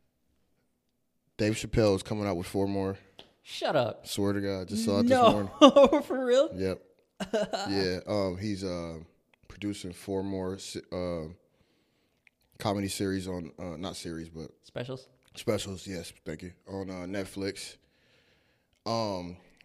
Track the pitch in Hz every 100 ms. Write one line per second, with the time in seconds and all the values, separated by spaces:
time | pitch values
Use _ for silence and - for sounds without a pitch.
0 | _ _ _ _ _ _ _ _ _ _
1 | _ _ _ - 107 110 110 - 107 95
2 | - 107 101 87 95 98 98 98 95 98
3 | - - - _ - - 285 156 113 -
4 | - - 101 101 98 95 90 107 117 98
5 | 240 262 226 104 98 - 277 277 269 294
6 | - 262 254 254 320 90 95 - - _
7 | _ - 202 220 - - - 98 92 90
8 | - 104 95 90 107 95 95 87 85 82
9 | 80 _ _ _ - - 101 98 90 90
10 | - 95 98 95 92 95 - - - 90
11 | 90 85 78 90 _ _ _ _ _ _
12 | _ _ _ _ _ - 110 101 98 -
13 | 98 95 92 90 80 - 90 78 92 -
14 | 87 80 85 82 76 - - 127 127 131
15 | - _ _ - - 101 101 92 101 87
16 | 85 - - 78 90 - - 98 95 92
17 | 87 101 92 98 98 98 - - _ _
18 | _ _ _ _ _ _ _ _ 104 113
19 | 110 92 87 87 - _